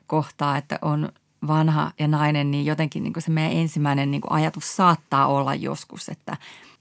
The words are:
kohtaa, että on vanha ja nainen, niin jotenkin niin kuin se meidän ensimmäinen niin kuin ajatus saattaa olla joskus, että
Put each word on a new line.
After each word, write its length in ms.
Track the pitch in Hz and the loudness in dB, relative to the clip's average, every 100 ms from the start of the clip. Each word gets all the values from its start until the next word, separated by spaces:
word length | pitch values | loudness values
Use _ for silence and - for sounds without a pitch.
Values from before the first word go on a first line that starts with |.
| - | -2
kohtaa, 500 | 156 151 - 143 143 | -2 -2 -2 -2 -2
että 220 | 143 - | -4 -4
on 280 | 156 147 151 - _ - 147 | -2 -2 -2 -8 _ -8 0
vanha 440 | 156 160 151 156 - | 2 4 2 0 -2
ja 80 | 151 | 0
nainen, 440 | 147 151 147 143 | 2 2 2 0
niin 140 | 143 143 | 0 0
jotenkin 380 | 156 156 - | 0 -2 -4
niin 100 | - | -6
kuin 100 | 170 | -6
se 80 | 165 | -2
meidän 260 | 160 156 165 | 0 0 0
ensimmäinen 540 | 165 151 147 139 139 | 0 0 0 2 0
niin 100 | 143 | -2
kuin 100 | - | -2
ajatus 440 | 156 156 156 - - | 0 0 -2 -4 2
saattaa 520 | 180 160 - 139 135 | 4 4 2 2 4
olla 280 | 139 135 139 | 2 0 -2
joskus, 540 | 131 151 - - - | -4 -8 -10 -12 -10
että 280 | - - - - - - _ | -12 -12 -14 -14 -20 -20 _